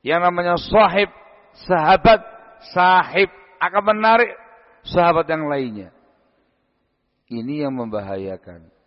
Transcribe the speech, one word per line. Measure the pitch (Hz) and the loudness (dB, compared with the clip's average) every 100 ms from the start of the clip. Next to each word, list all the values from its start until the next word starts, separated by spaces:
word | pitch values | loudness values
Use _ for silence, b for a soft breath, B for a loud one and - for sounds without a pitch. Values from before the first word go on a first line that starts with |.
Yang | 127 165 | -2 0
namanya | 175 175 175 175 | 0 -2 -2 -2
sahib, | - 208 208 185 202 - - - _ _ - | 0 2 4 2 -4 -6 -20 -20 _ _ -2
sahabat, | 180 156 190 226 214 - - - - - | 0 4 4 6 4 0 -20 -20 -20 -10
sahib | 180 180 185 160 175 196 - _ _ | 0 4 4 2 -2 -2 -4 _ _
akan | 175 196 | -2 -2
menarik | 202 214 220 226 226 - - - _ _ - | 0 0 2 2 2 -4 -20 -20 _ _ -6
sahabat | 180 170 165 160 | 0 2 2 0
yang | 160 | -4
lainnya. | 151 143 127 107 90 _ _ _ _ _ _ _ _ _ _ _ _ _ _ | -4 -4 -6 -10 -18 _ _ _ _ _ _ _ _ _ _ _ _ _ _
Ini | 117 117 151 143 | -12 -8 -6 -6
yang | 131 | -6
membahayakan. | 113 107 98 98 95 95 - 85 82 _ | -6 -8 -8 -8 -8 -12 -16 -20 -20 _